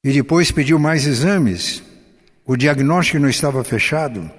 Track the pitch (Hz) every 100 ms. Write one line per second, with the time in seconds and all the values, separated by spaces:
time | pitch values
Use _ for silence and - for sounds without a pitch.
0 | 139 139 - 165 165 - 139 160 147 160
1 | 143 120 165 202 123 87 - - - -
2 | _ _ _ _ - 127 143 139 135 175
3 | 165 156 139 123 147 131 120 110 - 156
4 | 151 107 80